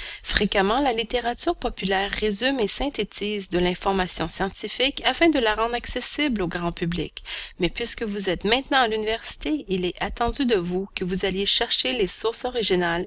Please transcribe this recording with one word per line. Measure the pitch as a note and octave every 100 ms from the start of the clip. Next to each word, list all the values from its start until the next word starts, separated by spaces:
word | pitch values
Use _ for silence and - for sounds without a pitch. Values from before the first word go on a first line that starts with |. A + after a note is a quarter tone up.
| - -
Fréquemment, | - - G#3 G#3 F#3+ B3
la | C#4+
littérature | A3+ A3 B3 A#3 A#3+ - F4
populaire | A#3+ - G3 F#3+ G3+
résume | - G#3+ G3+ B3+ C4+
et | G3+
synthétise | - C4+ B3+ G3+ - G#3 G#3 F#3+
de | F3
l'information | F3+ F3+ G3 F#3+ F3+ - E3
scientifique | - F#3+ - G#3+ - C4 -
afin | A3+ B3+ E4
de | D4
la | A3
rendre | G#3+ A#3
accessible | A#3+ - B3 - - D4 G#3+
au | E3+
grand | F3 F3
public. | F3 E3+ F3 - - - - - -
Mais | F3+
puisque | - A#3 -
vous | A3 G3+ G3
êtes | E3
maintenant | G3+ B3 C4+ C#4
à | A#3
l'université, | A3 G#3+ A3+ - - C#4 D4+ A3
il | F#3+
est | F3+ -
attendu | G3 - A#3 A#3 B3+
de |
vous | G#3 F3 F3+ G3
que | -
vous | F3+ F#3+ G3
alliez | F#3+ G3
chercher | - A#3 - B3+
les | B3 F3+
sources | - A3 A#3
originales | B3 A#3+ G3+ F3+ F3 E3+